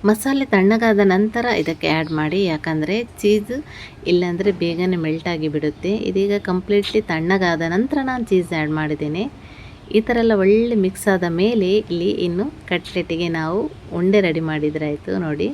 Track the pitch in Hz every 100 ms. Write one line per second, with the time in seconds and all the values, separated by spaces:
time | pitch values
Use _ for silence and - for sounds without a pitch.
0 | 202 214 269 277 269 202 190 220 226 202
1 | 196 185 214 240 240 180 156 156 165 156
2 | 156 156 151 180 190 156 165 156 151 214
3 | 240 - 208 208 208 254 302 - - -
4 | - 175 180 175 196 180 170 165 185 180
5 | 160 160 175 165 156 151 151 147 175 208
6 | - 190 202 202 196 185 190 202 196 220
7 | 208 160 165 190 180 165 165 180 269 294
8 | 262 254 226 185 175 165 151 156 156 147
9 | 147 160 262 - - - - - - 214
10 | 220 240 226 208 190 214 233 226 185 190
11 | - 190 175 170 202 233 185 208 214 175
12 | 180 - 180 175 262 - - 175 - 180
13 | 170 165 170 165 160 190 302 - - 170
14 | 180 208 185 160 160 151 151 151 151 147
15 | - 190 165 151 190